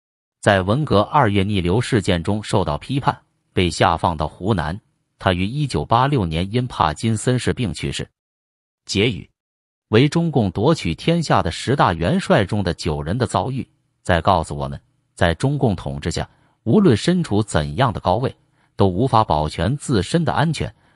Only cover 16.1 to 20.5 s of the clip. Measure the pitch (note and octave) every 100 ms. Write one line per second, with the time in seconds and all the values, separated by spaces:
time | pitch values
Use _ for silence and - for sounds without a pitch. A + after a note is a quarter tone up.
16.1 | E2 - _ _ _ G#2+ F#3 F#3+ G#2 -
17.1 | F3+ D#3 G#2 A2 E2+ D2 D#2 C3 E2 -
18.1 | G2 B2+ - _ _ _ - G2 F2+ B2+
19.1 | A2 G#2+ D2+ D2+ - E2+ D3 - A2 F2
20.1 | E3+ C#3+ E2+ D#3+